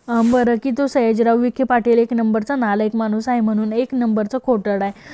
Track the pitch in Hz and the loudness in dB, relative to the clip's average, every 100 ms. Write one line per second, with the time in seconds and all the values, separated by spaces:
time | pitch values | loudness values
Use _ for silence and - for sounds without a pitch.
0 | - 233 233 247 240 226 269 240 277 277 | -4 0 2 4 2 0 -2 -2 0 0
1 | 226 220 233 233 247 - 262 247 226 233 | 2 2 2 2 0 0 0 0 2 2
2 | 233 233 220 220 214 277 220 202 214 226 | 2 0 0 0 -2 -2 0 0 0 -2
3 | 220 214 220 240 220 214 220 220 254 262 | -2 -2 -2 0 0 0 -2 -2 -2 -2
4 | 233 220 208 262 - 226 208 202 196 - | 0 0 -2 -4 -2 -2 0 -2 -4 -8
5 | - | -18